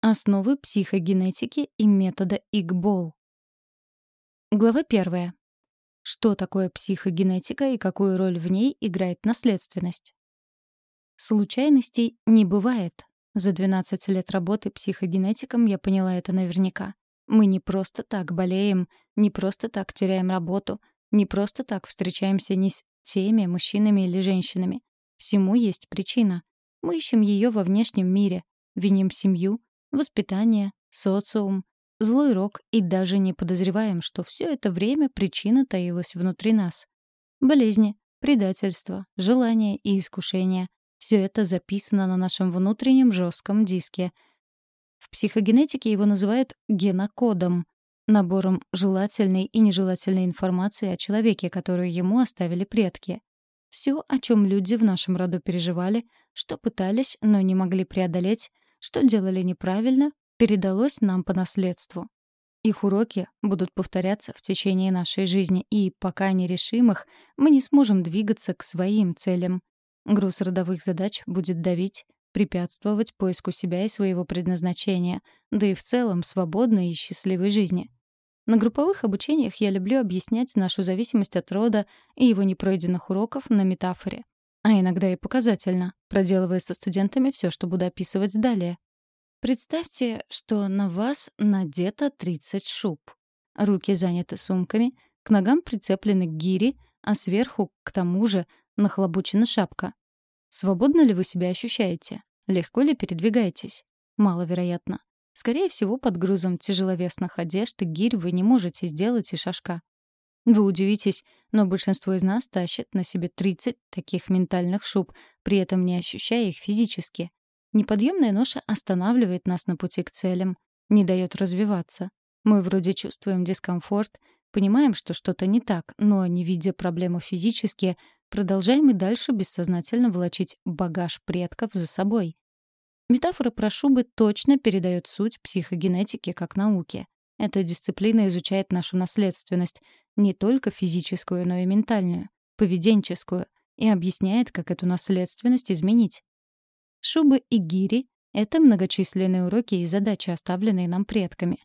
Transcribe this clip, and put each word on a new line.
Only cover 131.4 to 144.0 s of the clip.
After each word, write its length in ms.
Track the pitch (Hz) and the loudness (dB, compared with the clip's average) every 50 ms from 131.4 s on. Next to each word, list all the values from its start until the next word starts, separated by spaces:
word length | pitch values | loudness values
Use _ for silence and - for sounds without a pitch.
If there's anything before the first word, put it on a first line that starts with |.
| 180 175 - - - 214 - | -4 -6 -6 -8 -8 -6 -4
за 140 | 190 170 160 | -4 -6 -4
собой. 480 | - - 190 202 214 233 190 165 165 _ _ _ _ _ _ _ _ _ _ _ _ _ _ _ | -4 -4 -2 0 0 0 -2 -4 -6 _ _ _ _ _ _ _ _ _ _ _ _ _ _ _
Метафора 420 | 240 247 - 240 - - - 240 | 2 2 2 -2 -2 0 -4 -4
про 180 | - - - 214 | -2 -2 -4 -4
шубы 340 | - - - 285 269 226 - | -2 0 2 4 4 4 2
точно 540 | _ _ - 226 208 208 - - - 285 269 | _ _ 2 2 2 2 0 4 4 4 4
передает 500 | _ 233 185 190 170 180 180 180 170 - | _ 2 0 2 0 0 -2 -2 -4 -8
суть 320 | - - 202 226 - - | -6 -4 -4 -4 -4 -6
психогенетики 920 | _ - - 190 170 - - 170 156 190 180 180 202 208 - - - - | _ -6 -6 -6 -4 -4 -6 -2 0 0 0 0 0 -4 -4 -10 -8 -10
как 240 | 175 - 175 165 - | -8 -8 -8 -6 -4
науки. 500 | - 196 214 208 185 170 _ - - - _ _ _ _ _ _ _ | 0 2 2 2 0 -2 _ -10 -14 -14 _ _ _ _ _ _ _
Эта 240 | 214 208 - 196 190 | -4 -2 0 0 -2
дисциплина 640 | 165 175 - - - - - 190 220 226 226 214 190 | 0 -4 -6 -6 -8 -4 0 0 2 4 4 4 2
изучает 440 | 175 180 - - 196 196 190 _ | 0 -2 -4 -2 -2 -2 -2 _
нашу 260 | - 180 165 - - 185 | -2 -4 -2 -2 -2 -2
наследственность, 840 | 185 180 - - 202 190 170 - - - 180 180 180 175 - - _ _ _ _ _ _ _ | -2 0 0 0 0 0 -2 -4 -8 -4 -2 -2 -2 -2 -6 -12 _ _ _ _ _ _ _
не 180 | - 202 196 180 | 2 2 2 2
только 380 | _ - 208 247 269 - - | _ 0 0 2 2 0 -2
физическую, 760 | - - - 180 160 180 165 - - 175 - - 185 180 180 175 | -4 -2 -2 -2 -2 -2 -4 -4 -6 -8 -6 -4 -4 -2 -2 -2
но 100 | 180 180 | -2 0
и 80 | 180 | 0
ментальную, 640 | 180 196 208 208 - 226 214 185 175 175 175 - - _ _ _ _ _ - | 2 2 2 2 2 0 0 0 0 -2 -4 -6 -10 _ _ _ _ _ 0
поведенческую, 880 | 220 185 180 180 165 214 226 208 190 - 175 - - - 180 180 180 _ _ _ _ _ _ | 0 2 2 2 4 4 4 4 2 0 -6 -10 -6 -6 -6 -6 -6 _ _ _ _ _ _
и 140 | - - 220 | -2 2 2
объясняет, 640 | 214 185 | 2 2